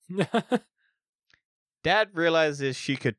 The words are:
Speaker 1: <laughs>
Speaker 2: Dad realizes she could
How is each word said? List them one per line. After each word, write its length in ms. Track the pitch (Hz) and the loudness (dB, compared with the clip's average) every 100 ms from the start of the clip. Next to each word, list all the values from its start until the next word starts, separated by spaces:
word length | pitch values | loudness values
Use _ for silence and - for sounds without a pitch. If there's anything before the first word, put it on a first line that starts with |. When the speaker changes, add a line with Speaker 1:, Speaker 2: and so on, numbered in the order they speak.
| - | -8
Speaker 1:
<laughs> 540 | 185 175 233 - 247 - _ _ _ _ _ _ _ _ _ _ _ | -4 -2 -2 -2 -4 -4 _ _ _ _ _ _ _ _ _ _ _
Speaker 2:
Dad 260 | 160 202 208 | 0 2 0
realizes 600 | 175 165 165 156 143 139 131 | 0 2 4 2 0 -4 -4
she 200 | - 135 | -4 -2
could 200 | 127 | -2